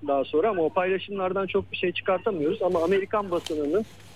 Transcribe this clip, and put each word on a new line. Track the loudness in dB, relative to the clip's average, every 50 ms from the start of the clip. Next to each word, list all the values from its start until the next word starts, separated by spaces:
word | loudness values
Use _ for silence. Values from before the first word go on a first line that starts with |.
| -2
daha | 0 0 0 0
sonra | 0 0 2 2 2
ama | 2 2
o | 0 2
paylaşımlardan | 2 0 0 0 0 -2 -4 -6 -4 -4 -2 -2 -2 -2 -2
çok | 0 -2 -2 -2 -4
bir | -6
şey | -4 -2 -2
çıkartamıyoruz. | -2 -2 0 0 0 0 0 -2 -2 0 0 0 0 0
Ama | 0 0 2 2 2
Amerikan | 4 2 2 2 0 0 -2 0 0
basınının, | -2 -2 -2 -2 -4 -2 0 0 0 0 0 -2 -8 -20 -20 -10 -4